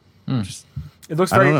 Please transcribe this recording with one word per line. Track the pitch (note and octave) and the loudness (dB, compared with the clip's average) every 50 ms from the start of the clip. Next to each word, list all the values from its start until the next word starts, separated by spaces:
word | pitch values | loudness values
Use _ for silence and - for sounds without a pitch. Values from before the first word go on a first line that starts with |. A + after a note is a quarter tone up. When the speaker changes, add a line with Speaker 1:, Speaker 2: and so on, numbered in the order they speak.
| _ _ _ _ _ | _ _ _ _ _
Speaker 1:
Hmm. | - C3+ A#2+ | -4 -4 -4
Speaker 2:
just | G2 F#2 - - - _ _ - - - - _ - - | -4 -6 -10 -16 -20 _ _ -14 -14 -14 -18 _ -14 -8
Speaker 3:
It | D#3+ | -2
looks | D#3 F#3 F#3+ | -2 0 2
Speaker 2:
I | - | 4
don't | F#3+ F#3+ C#3+ D3+ | 4 4 4 4
Speaker 3:
very, | C#3 | 2